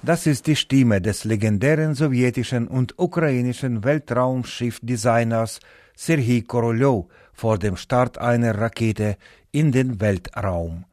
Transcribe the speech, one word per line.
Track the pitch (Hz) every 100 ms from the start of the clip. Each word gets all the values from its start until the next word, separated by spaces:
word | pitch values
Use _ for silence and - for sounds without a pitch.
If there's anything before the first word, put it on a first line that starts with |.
Das | - 170 160
ist | 139 -
die | 151
Stimme | - 135 123 101
des | 98 101 107
legendären | 110 110 104 131 156 156
sowjetischen | 135 151 127 123 123 117 123 117
und | 127 123 -
ukrainischen | 175 175 156 127 123 123 131 113
Weltraumschiffdesigners | 113 151 - 123 127 131 120 - 120 - 117 123 120 117 117 113 113 - - - _ _
Serhii | - 160 117 120
Korolew | 107 123 117 113 139 113 85 _ _
vor | - 113 107
dem | 104 90
Start | - 123 123 -
einer | 120 120 117 104
Rakete | 113 - 113 107 107 98 - - _
in | 143 156
den | 127 131 110
Weltraum. | 107 95 - - 101 87 85 85 90